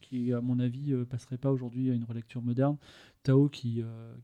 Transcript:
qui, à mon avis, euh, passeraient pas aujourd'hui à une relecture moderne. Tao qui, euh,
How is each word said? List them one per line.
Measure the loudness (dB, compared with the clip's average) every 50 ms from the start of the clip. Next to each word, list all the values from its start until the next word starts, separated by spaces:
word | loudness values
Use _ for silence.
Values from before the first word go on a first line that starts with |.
qui, | -16 -8 -4 -2 0 0 0
à | 0
mon | 0 0 0 2
avis, | 2 0 -2 -2 -4 -2 -2
euh, | -2 -2
passeraient | -2 -6 -10 -8 -8 -8
pas | -2 0 0
aujourd'hui | 0 0 -2 -4 -4 -2 0 2
à | 2
une | 0 0
relecture | -4 -6 -8 -8 -8 -8 -4 -2
moderne. | 0 2 4 4 2 2 0 -6 -16 -20 -20 -20 -20 _ _ 2
Tao | 4 6 6 6 4
qui, | 2 -2 -6 -4 -2 -2 -4
euh, | -6 -8 -12 -14 -16 -16 -18